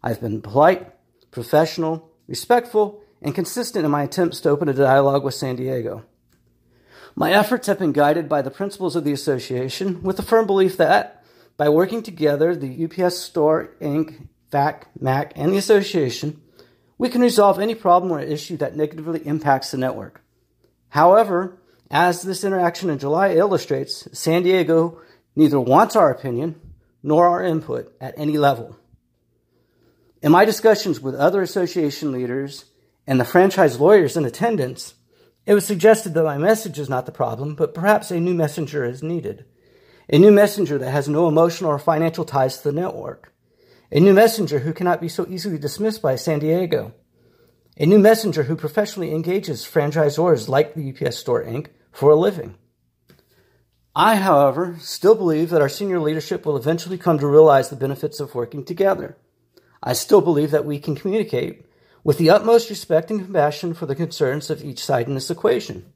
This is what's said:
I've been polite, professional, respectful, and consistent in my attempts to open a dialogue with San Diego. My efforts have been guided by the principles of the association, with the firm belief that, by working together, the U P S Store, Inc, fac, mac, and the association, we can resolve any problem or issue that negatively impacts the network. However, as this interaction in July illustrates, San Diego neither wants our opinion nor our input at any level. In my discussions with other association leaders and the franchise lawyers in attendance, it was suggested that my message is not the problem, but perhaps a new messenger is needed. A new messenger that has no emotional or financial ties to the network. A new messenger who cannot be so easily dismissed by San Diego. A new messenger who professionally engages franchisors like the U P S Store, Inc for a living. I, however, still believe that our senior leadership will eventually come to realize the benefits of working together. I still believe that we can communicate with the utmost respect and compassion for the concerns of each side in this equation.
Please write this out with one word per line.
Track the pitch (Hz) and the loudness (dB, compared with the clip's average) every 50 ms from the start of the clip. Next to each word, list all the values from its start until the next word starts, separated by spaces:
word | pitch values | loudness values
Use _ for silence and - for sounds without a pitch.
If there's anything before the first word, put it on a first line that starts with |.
I've | - - - - | -4 -6 -6 -6
been | - 113 104 113 | -6 -8 -8 -8
polite, | - 104 104 135 151 170 190 - - - _ _ _ _ _ _ _ _ | -10 -4 2 4 4 4 4 2 -4 -18 _ _ _ _ _ _ _ _
professional, | _ - 117 - - 151 160 160 - - 165 160 160 160 160 _ _ _ _ - | _ -14 -8 0 2 2 2 2 -2 -4 -4 -4 -4 -6 -10 _ _ _ _ -14
respectful, | - - - - 247 247 240 240 - 214 208 202 208 - _ _ _ _ | -12 -12 -2 0 0 0 0 -2 0 0 0 0 -4 -14 _ _ _ _
and | - 147 139 | -8 -8 -6
consistent | - 175 - - 247 233 - - 214 160 | -6 -6 -8 -6 -8 -8 -6 -4 -4 -2
in | 151 | 0
my | 147 147 143 | 0 -2 -2
attempts | 139 - - 180 170 170 - | -4 -2 -2 -2 -2 -2 -4
to | - 165 | -2 0
open | 143 143 170 151 | 0 0 0 -4
a | 135 | 0
dialogue | 131 139 131 131 139 139 139 139 143 139 | 2 2 4 4 4 4 2 0 0 -2
with | 139 131 | -4 -8
San | - - 131 127 123 | -6 -8 -8 -8 -8
Diego. | 127 127 131 127 113 110 95 107 113 _ _ _ _ _ _ _ _ _ _ _ _ _ _ _ _ _ _ - - - _ | -8 -6 -6 -6 -8 -8 -10 -12 -16 _ _ _ _ _ _ _ _ _ _ _ _ _ _ _ _ _ _ -20 -20 -18 _
My | - 156 156 180 | -4 -2 2 2
efforts | 202 208 202 247 233 - - | 2 2 2 -2 -4 -2 -4
have | 196 - | -4 -2
been | 190 160 | -2 -2
guided | 135 143 143 143 151 165 165 139 | 0 2 2 2 2 0 -2 -4
by | 151 147 | -4 -4
the | 135 131 | -4 -4
principles | - - 196 202 196 - 185 180 143 | -6 -8 -10 -10 -8 -6 -6 -4 -4
of | 170 147 | -4 -4
the | 147 | -4
association, | 143 135 - - 139 127 120 - 127 123 127 131 - - 196 196 185 175 - | -4 -4 -2 -4 -4 -4 -4 -8 -8 -6 -6 -8 -8 -6 -6 -6 -6 -4 -6
with | 185 190 | -6 -6
the | - - | -6 -4
firm | - 233 226 220 | 0 0 0 2
belief | 196 196 190 190 185 185 - | 2 2 2 2 0 2 2
that, | 170 151 180 208 - - - _ _ _ _ _ _ _ _ _ | 2 4 4 2 0 -2 -12 _ _ _ _ _ _ _ _ _
by | 147 151 | 0 2
working | 151 160 180 190 214 233 | 4 4 2 2 -2 -8
together, | 226 226 180 160 156 151 143 139 160 170 175 | -10 -10 -8 -2 0 0 0 2 0 0 0
the | 151 139 135 | -2 -6 -10
U | 127 143 165 160 | -8 -8 -8 -8
P | - - | -4 -2
S | 185 180 175 - | -2 -2 -2 -4
Store, | - - _ 170 151 151 156 165 - - - _ | -12 -8 _ 0 2 2 2 0 -2 -8 -14 _
Inc, | - 151 143 151 160 151 - - - - _ _ _ _ | -8 -4 -4 -4 -4 -6 -8 -20 -20 -20 _ _ _ _
fac, | - 143 139 151 151 - - _ _ - | -2 -2 -2 -2 -4 -8 -16 _ _ -8
mac, | 139 131 131 135 143 - - | -4 -2 -2 -2 -4 -6 -10
and | 156 139 160 | -6 -4 -2
the | 190 196 | -2 -2
association, | 196 - 220 202 196 202 - 180 147 127 117 - - 147 151 - _ _ _ _ - _ _ _ _ _ _ _ | 2 2 2 2 2 0 -2 -2 -2 -2 -4 -6 -8 -8 -10 -10 _ _ _ _ -20 _ _ _ _ _ _ _
we | - 247 | -6 -2
can | 240 240 | 0 2
resolve | 247 240 240 214 208 202 185 - | 2 2 4 4 4 4 4 2
any | 202 220 226 | 0 -4 -4
problem | 220 - 190 175 180 180 185 | -4 2 2 2 4 2 0
or | 170 147 | -4 -4
issue | 139 139 151 151 - - 175 156 | -4 -6 -6 -8 -8 -10 -8 -6
that | 147 135 - 147 | -6 -6 -4 -4
negatively | 151 151 156 156 151 160 165 160 160 | -4 -4 -6 -10 -10 -8 -8 -8 -6
impacts | 147 151 156 151 147 135 131 - - | -4 -6 -4 0 0 0 0 0 -6
the | - 135 | -8 -4
network. | 127 131 - - 104 - _ - _ _ _ _ _ _ _ _ _ _ _ _ _ _ | -4 -4 -6 -6 -12 -16 _ -20 _ _ _ _ _ _ _ _ _ _ _ _ _ _
However, | - 147 156 175 190 214 226 196 190 175 190 185 - _ _ _ _ _ _ _ | 0 4 4 6 6 6 4 2 0 -4 -4 -4 -10 _ _ _ _ _ _ _
as | - 143 170 180 175 175 | 0 0 2 2 0 -2
this | 180 185 190 175 - | -6 -8 -8 -6 -4
interaction | 196 190 185 180 170 175 - 190 180 | -4 -2 0 0 0 -2 -2 -4 -4
in | 151 135 | -4 -4
July | 131 139 151 165 196 196 180 | -2 -2 0 0 0 2 2
illustrates, | 160 185 208 190 160 - - 147 135 135 - - - - - - - | 2 2 2 0 -2 -2 -2 -4 -6 -4 -8 -10 -14 -14 -20 -16 -6
San | - 165 160 175 170 | -2 0 0 2 2
Diego | 180 185 190 170 143 165 165 165 170 165 - - _ _ _ _ _ _ | 2 2 2 2 2 2 2 2 0 -4 -12 -20 _ _ _ _ _ _
neither | - 156 151 147 139 | 2 2 4 4 2
wants | 127 117 131 160 220 226 - | 2 4 4 4 4 4 4
our | 226 185 147 | 2 2 2
opinion | 127 - - 135 120 117 143 170 156 - - - - _ _ _ _ _ | 2 -2 -6 -8 -6 -6 -6 -6 -10 -12 -18 -20 -20 _ _ _ _ _
nor | _ 143 151 160 175 175 | _ 0 2 4 4 4
our | 175 180 185 | 2 0 -2
input | 180 160 160 151 - 127 123 - - _ _ | -2 -4 -4 -6 -6 -8 -10 -10 -12 _ _
at | - 131 - - | -16 -14 -12 -8
any | 151 147 151 151 | -6 -4 -2 2
level. | 147 143 135 113 117 98 - _ _ _ _ _ _ _ _ _ _ _ _ _ _ _ _ _ _ _ _ _ _ _ _ _ _ _ _ _ | 2 2 0 0 -6 -16 -18 _ _ _ _ _ _ _ _ _ _ _ _ _ _ _ _ _ _ _ _ _ _ _ _ _ _ _ _ _
In | - 151 | 0 4
my | 156 175 202 | 4 6 6
discussions | 226 208 - - 220 214 214 - 196 156 120 | 4 2 2 4 4 4 4 2 -6 -6 -6
with | 127 135 127 | -6 -10 -4
other | 131 139 165 185 202 | 0 0 2 2 0
association | 185 175 - 202 180 175 - 185 160 147 143 - - 151 | -4 -2 -4 -4 -4 -4 -2 -2 -4 -4 -4 -6 -8 -6
leaders | 131 127 127 120 123 135 139 139 139 - - _ _ _ _ _ _ _ _ - | -6 -6 -6 -6 -6 -8 -8 -10 -12 -18 -20 _ _ _ _ _ _ _ _ -2
and | 135 127 | 0 0
the | 123 | 0
franchise | - - 175 185 190 185 190 190 147 120 120 | 2 4 4 4 4 4 4 2 2 4 4
lawyers | 143 170 214 208 175 135 - 170 | 4 6 6 6 6 4 0 -2
in | 151 | -4
attendance, | 123 - - 202 240 226 190 135 123 131 - - - _ _ _ _ _ _ _ _ _ _ _ | -4 -4 -4 -2 -2 -2 -2 -4 -6 -6 -12 -16 -20 _ _ _ _ _ _ _ _ _ _ _
it | - 202 | 0 0
was | 208 196 | 2 2
suggested | - 208 175 160 214 220 214 220 196 156 | -2 -4 2 4 4 4 4 2 -4 -2
that | 160 160 | 0 0
my | 165 143 139 | 0 -2 -2
message | 151 190 220 214 220 196 143 143 | 0 0 0 0 -2 -10 -10 -10
is | 147 139 | -8 -6
not | 139 127 127 | -4 -6 -6
the | - | -8
problem, | - - 135 117 113 110 135 147 151 | -6 -4 -4 -4 -4 -6 -8 -10 -4
but | 139 160 147 - | -4 -4 -4 -4
perhaps | 165 165 202 208 208 208 - | -2 0 2 2 2 0 -4
a | 180 170 | -6 -4
new | 165 180 180 | -2 -2 0
messenger | 170 160 147 143 - 160 135 147 147 131 | 0 -2 -2 -2 -6 -8 -6 -4 -4 -4
is | 120 127 135 | -4 -6 -8
needed. | 143 156 170 170 - - 104 - - _ _ _ _ _ _ _ _ _ _ _ _ _ | -8 -8 -8 -6 -8 -8 -12 -12 -16 _ _ _ _ _ _ _ _ _ _ _ _ _
A | - 151 | 4 6
new | 180 214 | 8 8
messenger | 208 202 208 202 202 202 196 139 147 139 | 8 8 6 4 2 -2 -4 -2 -2 -4
that | 127 127 | -4 -2
has | 131 147 139 143 | -2 -4 -2 -2
no | 147 151 175 170 | 0 0 2 2
emotional | 151 156 165 170 165 - 185 165 | 4 4 4 2 2 -2 -4 -2
or | 147 139 | -2 -2
financial | - - 165 156 165 165 165 - 165 | 0 0 0 0 0 -2 -2 -4 -8
ties | - - 139 131 131 131 - | -4 -2 0 0 0 -2 -4
to | - 147 | -6 -6
the | 139 156 | -4 -4
network. | 175 - - - - - - _ _ _ _ _ _ _ _ _ _ _ _ _ _ _ | -6 -6 -8 -10 -12 -14 -16 _ _ _ _ _ _ _ _ _ _ _ _ _ _ _
A | - - | 2 6
new | 170 202 196 | 6 8 8
messenger | 190 226 226 226 - 175 135 143 143 | 8 6 6 4 0 -4 -2 -2 -2
who | 120 156 156 | -2 -4 -6
cannot | - 185 180 175 - | -4 -2 -2 -2 -2
be | 170 165 | -4 -10
so | 165 - 175 - | -6 -6 -6 -6
easily | 185 180 165 208 175 151 | -6 -8 -8 -6 -6 -6
dismissed | 143 147 - - 202 220 214 214 | -6 -8 -6 -4 -4 -4 -4 -4
by | - 151 131 | -2 -2 -2
San | 123 - - 156 147 | -2 -2 -4 -4 -2
Diego. | 147 156 160 180 185 175 165 135 110 117 - _ _ _ _ _ _ _ _ _ _ _ _ _ _ _ _ _ | 0 0 0 0 0 -2 -4 -4 -6 -8 -16 _ _ _ _ _ _ _ _ _ _ _ _ _ _ _ _ _
A | 143 | 2
new | 156 196 214 | 4 6 8
messenger | 190 214 226 220 - 202 147 151 147 | 8 6 6 4 2 -4 -2 -2 -2
who | 123 160 | -2 -4
professionally | 156 - 151 - - 208 208 214 202 175 151 151 | -6 -6 -6 -2 -2 -4 -2 -4 -8 -8 -6 -4
engages | 160 160 165 180 196 - - 147 110 - | -6 -4 -2 -4 -4 -4 -6 -10 -10 -10
franchisors | - - 165 143 143 143 160 156 147 143 156 165 180 165 127 107 113 | -4 -2 -2 0 0 0 0 0 0 0 0 2 2 2 2 0 -2
like | 131 139 156 160 - | 0 0 0 0 -4
the | 165 147 | -10 -10
U | 135 131 | -10 -10
P | - 147 | -6 -8
S | 127 120 - | -8 -8 -8
Store, | - - 120 120 - | -4 -2 -2 -2 -2
Inc | 123 113 135 151 - _ _ _ _ | -4 -8 -10 -10 -12 _ _ _ _
for | _ - 135 143 | _ 0 4 4
a | 151 | 6
living. | 151 170 202 196 170 - 98 95 _ _ _ _ _ _ _ _ _ _ _ _ _ _ _ _ _ _ _ _ _ _ _ _ _ _ _ _ | 6 4 0 -2 -4 -12 -14 -16 _ _ _ _ _ _ _ _ _ _ _ _ _ _ _ _ _ _ _ _ _ _ _ _ _ _ _ _
I, | - 170 214 226 202 | 2 4 4 4 2
however, | 190 190 165 143 143 139 123 139 180 180 175 165 | 2 4 4 6 4 4 2 0 -4 -6 -6 -12
still | - - - - - 190 220 | -14 -14 -14 0 4 4 4
believe | 220 196 175 156 151 165 165 | 4 4 0 0 0 0 0
that | 175 160 | 2 2
our | 147 143 | 2 2
senior | 143 - 208 196 185 175 | 0 -4 -6 -4 -2 -2
leadership | 156 151 156 160 151 - 147 - - | -2 -2 -2 -4 -6 -6 -8 -6 -4
will | 156 147 135 | -4 -4 -2
eventually | 120 143 165 170 165 175 190 175 | -2 -2 -4 -4 -4 -8 -12 -6
come | - 185 165 147 | -2 0 0 0
to | 139 147 | 0 4
realize | 143 151 156 156 143 135 131 - | 6 8 8 8 8 4 4 0
the | - | -6
benefits | 127 135 135 139 135 - 143 - - | -6 -6 -6 -6 -6 -8 -8 -8 -8
of | 143 131 - | -12 -10 -6
working | 127 120 117 - 147 127 | -8 -8 -6 -8 -14 -10
together. | - - - 196 196 196 180 185 - - _ _ _ _ _ _ _ _ _ _ _ _ _ | -10 -4 0 2 2 2 0 -4 -12 -14 _ _ _ _ _ _ _ _ _ _ _ _ _
I | - - 127 | -6 -4 -4
still | 135 - - - 208 | -4 0 4 4 6
believe | - 175 170 147 151 151 | 6 6 2 2 0 0
that | 143 151 147 | 0 -2 -2
we | 147 147 143 | -2 -8 -8
can | 143 - 147 | -6 -8 -8
communicate | 135 - 196 190 220 208 220 - 165 151 - - - - _ _ _ _ _ _ _ _ | -6 -6 -4 -4 -4 -4 -2 -4 -6 -6 -6 -10 -14 -20 _ _ _ _ _ _ _ _
with | - 143 - | -2 0 2
the | 170 156 | 4 4
utmost | 180 208 208 220 233 233 226 226 | 4 4 4 4 4 4 2 0
respect | 208 175 - _ 175 156 165 165 | -12 -14 -6 _ 0 0 0 0
and | 220 214 | -8 -8
compassion | 185 180 196 175 143 147 147 - - 175 165 | -8 -4 -2 0 0 0 -2 -4 -8 -8 -8
for | 165 175 139 | -8 -8 -8
the | 135 | -6
concerns | 143 170 165 - - 156 131 131 151 147 - | -6 -6 -8 -4 -4 -2 -2 -2 -4 -6 -8
of | 156 143 - | -10 -8 -8
each | 151 127 - - | -14 -14 -12 -4
side | - 143 127 120 131 | -2 -2 -2 -2 -4
in | 139 | -6
this | 135 131 - | -8 -6 -8
equation. | 170 170 - 214 240 123 - - 110 92 90 _ _ | -10 -2 0 0 0 0 -2 -8 -14 -16 -16 _ _